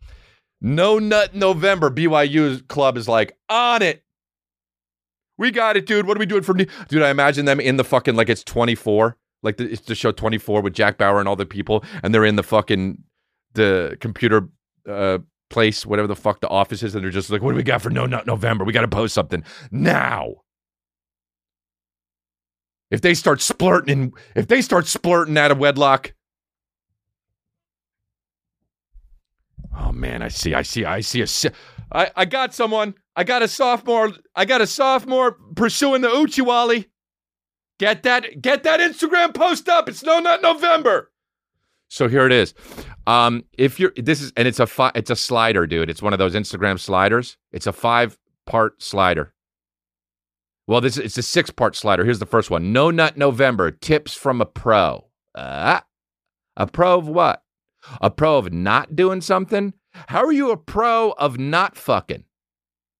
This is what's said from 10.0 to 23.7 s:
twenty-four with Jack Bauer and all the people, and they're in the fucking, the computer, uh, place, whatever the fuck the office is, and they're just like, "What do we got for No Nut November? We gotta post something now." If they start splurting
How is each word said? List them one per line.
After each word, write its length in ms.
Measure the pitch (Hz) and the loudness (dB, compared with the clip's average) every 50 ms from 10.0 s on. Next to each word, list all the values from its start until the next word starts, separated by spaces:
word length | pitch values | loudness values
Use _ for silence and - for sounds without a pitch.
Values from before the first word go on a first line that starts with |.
| - 113 | -2 -2
twenty-four 500 | 98 - 113 110 110 104 - - 104 107 | -2 -2 -4 -4 -4 -4 -4 0 0 0
with 120 | 98 98 90 | 0 -2 0
Jack 240 | - 104 101 104 | 2 0 0 2
Bauer 220 | - 104 98 101 101 | 2 2 2 4 2
and 100 | 98 98 | 2 0
all 80 | 101 | -2
the 80 | 92 101 | -4 -4
people, 400 | - - 98 95 - 107 104 - - - 165 - | -8 -6 -8 -4 -2 -2 -2 -2 -6 -14 -6 -2
and 100 | 98 113 | 2 4
they're 120 | 110 107 | 4 4
in 100 | 107 107 | 4 2
the 80 | 104 - | 2 0
fucking, 580 | - 113 107 101 - 107 95 95 95 - - _ _ _ _ _ _ _ _ _ _ - | 2 0 0 2 2 -2 -2 -2 -4 -8 -10 _ _ _ _ _ _ _ _ _ _ 0
the 420 | 107 107 98 95 92 85 71 - - | 0 2 2 2 0 0 -4 -8 -10
computer, 480 | - 110 98 - 120 113 110 107 90 - _ _ _ _ _ _ - | -10 -10 -6 -2 0 0 0 0 -2 -4 _ _ _ _ _ _ -14
uh, 340 | - 101 101 98 95 92 90 78 _ _ _ _ _ | -10 -6 -4 -2 -2 -2 -2 -6 _ _ _ _ _
place, 360 | - 117 113 107 104 - - | -2 0 0 0 0 -4 -6
whatever 240 | 104 104 104 107 101 | -4 -2 -2 -2 -2
the 60 | 101 | -4
fuck 240 | - - 107 98 - | -4 -4 -4 -4 -4
the 80 | - - | -6 -2
office 340 | - 98 98 - 113 95 117 | 0 0 -2 -2 -4 -8 -8
is, 100 | 104 98 | -8 -6
and 120 | 104 92 | -6 -6
they're 40 | 95 | -4
just 200 | 87 98 92 - | -6 -6 -4 -4
like, 120 | 104 101 | -4 -4
"What 100 | 110 135 | -2 -2
do 40 | 120 | -2
we 80 | - 139 | -2 -2
got 180 | 135 120 123 | -2 -2 -2
for 80 | - 113 | -2 -4
No 160 | 113 123 123 | -4 -2 -4
Nut 220 | 127 123 113 - | -4 -4 -6 -4
November? 380 | 117 113 107 117 117 113 101 95 | -4 -4 -2 -2 -2 -2 -2 -2
We 80 | 107 107 | -2 0
gotta 160 | 120 113 107 | 0 0 0
post 240 | 95 101 117 107 - | -2 -2 -2 -2 -2
something 320 | 104 85 - - 85 - - - - 143 - | -2 -4 -2 -4 -6 -6 -8 -20 -20 -16 -10
now." 720 | 92 135 147 170 - - - 123 117 95 65 57 - _ _ _ _ _ _ _ _ _ _ _ _ _ _ _ _ _ _ _ _ _ _ _ _ _ _ _ _ _ _ _ _ _ _ _ _ _ _ _ _ _ _ _ _ _ _ _ _ _ _ - | -4 -2 0 0 0 0 -2 -2 -4 -6 -8 -10 -12 _ _ _ _ _ _ _ _ _ _ _ _ _ _ _ _ _ _ _ _ _ _ _ _ _ _ _ _ _ _ _ _ _ _ _ _ _ _ _ _ _ _ _ _ _ _ _ _ _ _ -6
If 80 | 104 107 | -6 0
they 140 | 160 175 175 | 2 2 2
start 260 | - - 175 143 123 | 4 2 2 2 2
splurting 580 | - - - - 175 185 | 0 -6 -2 0 2 2